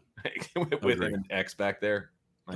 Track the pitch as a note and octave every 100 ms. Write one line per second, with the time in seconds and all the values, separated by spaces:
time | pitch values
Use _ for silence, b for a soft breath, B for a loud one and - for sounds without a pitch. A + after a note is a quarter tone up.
0 | _ - - - - - D#3+ - G#2 A2
1 | F2 G2+ F#2 G2 F#2+ - G2+ G2 G#2 G2+
2 | - _ _ _ -